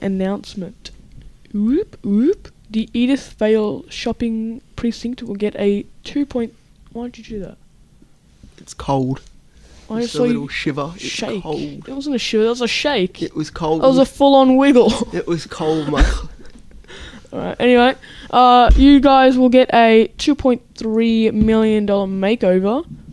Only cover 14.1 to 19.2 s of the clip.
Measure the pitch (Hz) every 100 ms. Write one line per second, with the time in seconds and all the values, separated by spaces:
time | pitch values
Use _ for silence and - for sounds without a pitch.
14.1 | - 277 269 262 262 277 247 220 - -
15.1 | 175 - 170 - - 156 160 143 147 -
16.1 | - - - - - - - - - -
17.1 | - - - 180 - 240 247 247 - -
18.1 | - - 247 247 247 240 - 269 285 277
19.1 | 269